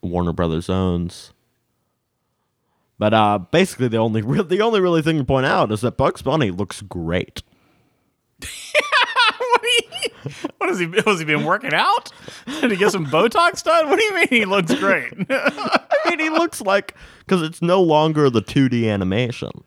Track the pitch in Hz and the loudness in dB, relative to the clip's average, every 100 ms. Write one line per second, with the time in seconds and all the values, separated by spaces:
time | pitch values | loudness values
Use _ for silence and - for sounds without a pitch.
0 | 90 87 87 80 87 80 85 92 92 87 | -4 -2 -2 0 -2 -2 -2 -2 0 0
1 | 87 - - _ _ _ _ _ _ _ | -4 -8 -20 _ _ _ _ _ _ _
2 | _ _ _ _ _ _ _ _ _ _ | _ _ _ _ _ _ _ _ _ _
3 | 107 110 104 104 90 156 190 - 127 113 | 2 4 4 0 0 0 0 0 -2 0
4 | 113 110 107 143 180 185 220 220 180 165 | 0 0 -2 -2 0 0 2 2 2 2
5 | 151 160 131 135 131 165 131 107 117 - | 2 0 0 0 2 0 0 0 -2 0
6 | 139 - - 156 120 90 101 - 101 90 | -2 -2 -2 0 0 -2 -8 -8 -12 -8
7 | 82 90 - - - _ _ _ _ _ | -4 -2 -4 -12 -20 _ _ _ _ _
8 | _ _ _ _ - - - 605 587 571 | _ _ _ _ -16 -16 -4 -4 0 -2
9 | 494 480 466 440 494 466 440 480 - 698 | -2 2 0 0 0 0 2 -2 -2 -8
10 | - - - - 285 - 359 196 170 202 | -10 -8 -14 -10 -12 -6 -4 -2 -2 0
11 | 214 196 156 151 151 196 - 160 285 466 | 0 0 0 -2 0 -2 0 0 2 0
12 | - - - - - 294 277 196 208 190 | -4 -20 -20 -18 -12 -4 -2 2 2 2
13 | 151 151 220 330 339 - - 330 311 302 | 0 2 2 2 0 0 0 2 2 2
14 | 427 381 330 247 202 196 165 277 196 180 | 0 0 2 2 2 0 0 0 2 0
15 | 123 - 190 262 - 302 392 - - 554 | 0 -8 -4 -2 -2 -2 -2 -2 0 0
16 | 339 339 320 320 339 - 208 294 - - | 0 0 0 0 -2 -2 0 0 -2 -16
17 | - - - 190 156 170 170 185 175 151 | -20 -20 -2 0 0 -4 2 4 4 4
18 | 160 151 143 117 101 143 131 120 113 101 | 4 4 4 2 0 2 2 2 0 0
19 | 92 95 127 - - 50 | 0 0 -2 -4 -10 -12